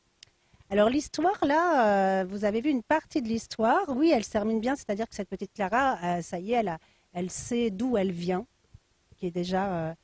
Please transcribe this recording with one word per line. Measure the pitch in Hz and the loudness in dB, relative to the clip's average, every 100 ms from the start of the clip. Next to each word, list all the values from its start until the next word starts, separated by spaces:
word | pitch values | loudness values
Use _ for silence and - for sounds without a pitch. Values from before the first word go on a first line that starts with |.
| _ _ - _ _ _ - | _ _ -20 _ _ _ -2
Alors | 202 214 | 2 4
l'histoire, | 277 - - 339 415 | 2 -2 -2 0 2
là, | 294 302 349 294 214 196 190 190 | 2 4 4 4 4 4 4 2
euh, | |
vous | 185 202 | -2 -2
avez | 208 220 | -2 0
vu | 277 | 0
une | 269 | -2
partie | - 311 - 311 | 0 -2 0 -4
de | 226 | -2
l'histoire. | 226 - - 220 320 359 | -4 -4 0 2 2 0
Oui, | 254 330 | 2 4
elle | 262 | 2
se | 202 | 0
termine | 214 214 226 | -2 0 0
bien, | 226 277 | 0 -2
c'est-à-dire | - 208 226 | -4 -4 -6
que | - | -8
cette | 196 | -8
petite | 190 196 | -8 -8
Clara, | - 190 233 269 208 | -4 -2 2 2 0
euh, | 175 175 | -2 -2
ça | 160 180 | -4 -6
y | 190 | -2
est, | 240 | 0
elle | 208 | 0
a, | 160 _ _ _ | -4 _ _ _
elle | 180 180 | -6 -6
sait | - - 240 233 | -6 -4 0 0
d'où | 190 262 226 | -2 0 0
elle | 190 | 0
vient, | 170 175 185 240 _ _ - _ _ _ _ | -2 -2 -2 -4 _ _ -20 _ _ _ _
qui | 180 | -6
est | |
déjà, | 175 180 185 196 | -4 -2 -2 -2
euh, | 175 160 165 | -2 -6 -8